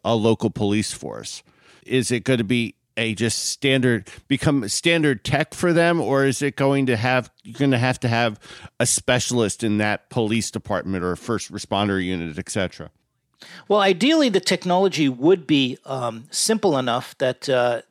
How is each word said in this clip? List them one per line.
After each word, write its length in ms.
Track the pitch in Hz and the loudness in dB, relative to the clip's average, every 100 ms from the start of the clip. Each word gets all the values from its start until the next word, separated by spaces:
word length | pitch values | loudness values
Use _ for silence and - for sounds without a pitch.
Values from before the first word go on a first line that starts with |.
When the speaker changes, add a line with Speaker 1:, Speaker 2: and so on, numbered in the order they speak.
| 101 | -2
Speaker 1:
a 100 | 113 | 2
local 360 | 107 113 113 | 2 2 0
police 420 | - 104 104 104 | -2 0 0 -2
force? 480 | - 71 55 55 - - _ _ - - | -8 -12 -12 -14 -16 -18 _ _ -20 -4
Is 240 | 131 113 | -2 0
it 120 | 123 | -2
gonna 200 | 98 127 | 0 0
be 320 | 101 120 113 - _ - | 0 0 -2 -8 _ -4
a 200 | 113 107 | -4 -2
just 340 | 113 - - | -2 -2 -6
standard, 580 | - 135 135 123 113 - - - | -2 2 2 2 0 -4 -16 -4
become 420 | 135 165 143 104 | -2 2 0 -2
standard 540 | - 175 170 151 120 | -2 2 2 2 0
tech 320 | - 147 156 - | -2 -2 -2 -2
for 180 | 180 | 0
them, 260 | 165 170 170 | 2 2 2
or 240 | 113 135 | 0 2
is 200 | 139 127 | 2 0
it 120 | 143 - | -2 0
going 300 | 139 139 131 | 0 2 2
to 100 | 117 | 0
have, 360 | 123 127 117 _ | 2 0 -2 _
you're 160 | - 113 | -18 -2
gonna 220 | 143 127 | 2 2
have 200 | 127 127 | 2 0
to 60 | 123 | 0
have 320 | 117 117 104 - - - - | 2 0 -2 -12 -20 -16 -2
a 60 | 120 | -2
specialist 800 | - - 123 - 123 107 - | 0 0 0 2 0 0 0
in 160 | 113 104 | 0 0
that 280 | 107 104 - | 0 -2 -4
police 400 | - 107 113 - | -2 0 0 -2
department 520 | 107 - 98 - 95 | -8 -4 -4 -2 -4
or 100 | 87 | -2
a 40 | 87 | -4
first 340 | - 110 - | -4 -4 -6
responder 500 | 98 - 101 104 95 | -12 -4 -2 0 0
unit, 360 | 90 92 82 73 | -2 -4 -6 -8
et 120 | - | -6
cetera? 420 | 110 92 - 80 - _ _ _ _ - - - | -4 -4 -6 -18 -20 _ _ _ _ -20 -18 -2
Speaker 2:
Well, 140 | 208 | 2
ideally, 480 | 196 175 247 320 269 | 2 2 2 4 2
the 100 | 170 | 2
technology 720 | - 185 180 180 196 160 143 | 0 -2 0 2 2 2 0
would 380 | 123 151 190 151 | 2 4 4 4
be, 320 | 147 127 131 - | 2 2 -4 -8
um, 400 | 131 123 113 127 | -6 -6 -8 -8
simple 480 | - - 220 202 143 | -4 -2 2 2 2
enough 400 | 123 117 - - | 0 -2 -4 -4
that, 320 | 131 127 - | -2 -2 0
uh, 320 | 127 123 117 - | 0 2 -2 -6